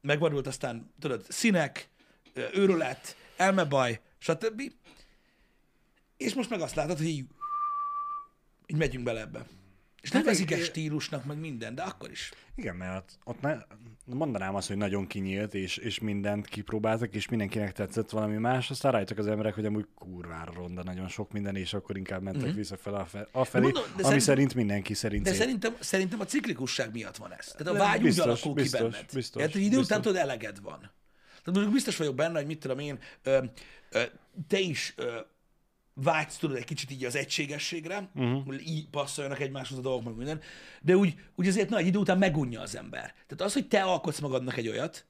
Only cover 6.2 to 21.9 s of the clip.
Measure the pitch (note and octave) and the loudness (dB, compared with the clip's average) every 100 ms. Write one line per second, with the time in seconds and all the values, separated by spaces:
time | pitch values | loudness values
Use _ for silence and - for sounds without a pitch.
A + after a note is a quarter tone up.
6.2 | B3+ C4 A3 A3 D3+ - D3+ E3+ D#3+ D3+ | -2 0 -2 -2 -2 -2 -2 0 0 -2
7.2 | B2+ - - - - C6+ C6+ C6+ C6+ C6+ | -6 -8 -6 -2 -2 -4 -4 -4 -6 -8
8.2 | C6+ _ _ _ _ D3+ D3 B2+ A#2+ A2+ | -12 _ _ _ _ -2 0 -2 -4 -4
9.2 | A2 - A#2 - - _ _ _ - C4 | -8 -12 -14 -20 -20 _ _ _ 0 2
10.2 | D#4 G3 F3 D#3+ E3+ D#3+ D#3 D3+ - D3 | 4 2 2 0 -2 -4 -4 -4 -4 -8
11.2 | C3+ D3 D#3+ B2 A2+ B2+ F#3 - - - | -6 -8 -8 -8 -8 -8 -8 -8 -14 -12
12.2 | - - - - E3 F2+ F#2 F#2+ - - | -12 -14 -14 -8 -6 -6 -6 -6 -8 -18
13.2 | - A#2+ C#3 C#3 - G#2+ A2+ A2 - B2 | -12 -4 -2 -2 -6 -20 -20 -20 -10 -4
14.2 | D#3 A2 F#2+ G2 F#2+ G2+ G2+ G2 F#2 G2+ | -2 0 -2 -2 -2 -2 0 0 -2 -4
15.2 | F#2+ F#2+ G#2 G2 F#2 - A#2 G2 G#2+ G2+ | -2 -2 -2 -4 -4 -4 -4 -4 -2 -2
16.2 | G2+ G#2 G#2 - G#2 A2 A2 A2+ A#2 G#2+ | 0 -2 -4 -8 -4 0 2 0 0 -4
17.2 | - A#2+ G2+ A2 G#2 F#2 G2 - G#2+ A2 | -2 0 0 0 -2 -2 -4 -2 -2 -2
18.2 | G#2+ G#2+ A#2 B2+ B2 C3 C#3 A#2+ F#2+ G#2+ | 0 0 2 2 0 0 2 2 0 -2
19.2 | G#2 G#2+ G#2+ G2+ G#2+ G#2+ G2+ _ F2 F2+ | 0 2 0 0 0 0 -4 _ -14 -12
20.2 | E2+ E2 E2 E2+ F2 F2+ F2+ F2+ F#2 - | -10 -10 -10 -10 -8 -8 -6 -6 -6 -6
21.2 | G2+ G#2 G2+ G2 F2+ G#2 - | -6 -4 -4 -4 -4 -6 -6